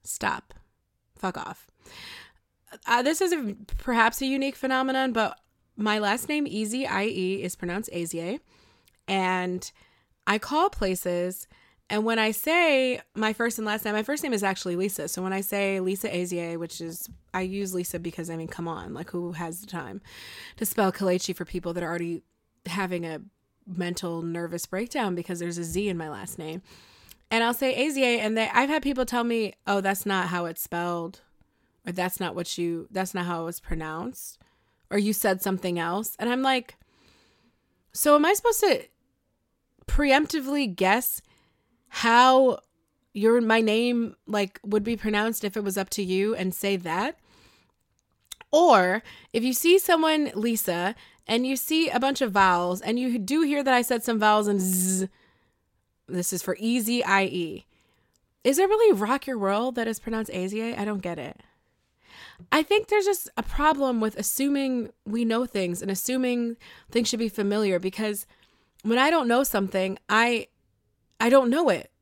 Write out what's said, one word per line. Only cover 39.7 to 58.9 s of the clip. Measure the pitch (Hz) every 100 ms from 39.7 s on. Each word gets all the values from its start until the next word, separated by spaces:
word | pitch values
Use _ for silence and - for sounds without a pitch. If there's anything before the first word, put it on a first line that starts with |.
| _ -
preemptively | - 285 269 302 320 269 285 247 175
guess | 185 220 - - _ _ _ _ _ _ _
how | - 233 233 254 262 262 - _ _ _ _ _ 202
your, | 220 240
my | 226 226
name, | 220 220 240 240 226 - -
like, | 208 196 -
would | 202 208
be | 208 226
pronounced | 214 208 220 220
if | 202 214
it |
was | 202 196
up | 190
to | -
you | 185 185 208 220
and | 185
say | 180 196 190
that?" | 175 170 247 320 _ _ _ _ _ _ _ _ _ _ _ - -
Or | 302 349 220 180 202 - - -
if | 226
you | 247
see | 247 339 381
someone, | - 330 320 311 285 202
Lisa, | 226 226 - 175 185 226 - _ -
and | 226 254
you | 269
see | - 311 330
a | 240
bunch | 269 269
of | 254
vowels, | 196 190 175 175 180
and | - 233
you | 254 240
do | 196 302
hear | 311 285
that | 269
I | 247
said | 240 233
some | 226 226
vowels | 214 214 208
and | 202
Z, | 185 185 185 190 190 _ _ _ _ _ _ _ _ _ -
this | 180 175
is | 180
for | - 180
Easy, | 220 247 220 240
I | 208 196
E. | 196 180 165 92 - _ _ _ _ _ _ _
Is | 233 277
it | 381
really | 427 440